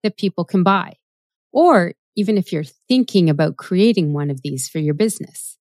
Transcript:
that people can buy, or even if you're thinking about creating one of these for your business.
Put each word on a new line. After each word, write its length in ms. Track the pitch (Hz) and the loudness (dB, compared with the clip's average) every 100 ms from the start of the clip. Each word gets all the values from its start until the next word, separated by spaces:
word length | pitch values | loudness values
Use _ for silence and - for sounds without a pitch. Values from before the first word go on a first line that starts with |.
that 140 | 214 - | -6 -4
people 280 | 196 175 | -4 -4
can 180 | 170 190 | -2 0
buy, 320 | 180 196 - - _ _ _ _ _ | 2 0 -4 -14 _ _ _ _ _
or 400 | 269 349 240 175 - _ - | 2 4 4 2 -6 _ -6
even 220 | 202 208 | -2 -2
if 120 | 180 | -2
you're 140 | 156 151 _ _ | -6 -8 _ _
thinking 400 | 254 240 202 165 | 0 2 2 2
about 300 | 147 156 - | 2 -2 -4
creating 560 | - 185 220 202 151 | -4 2 2 2 0
one 160 | 143 143 | -2 -4
of 100 | 135 | -6
these 280 | 143 135 - | -8 -8 -8
for 80 | 160 | -4
your 160 | 151 | -2
business. 640 | 147 214 - - - - - | 0 -2 -4 -14 -16 -18 -20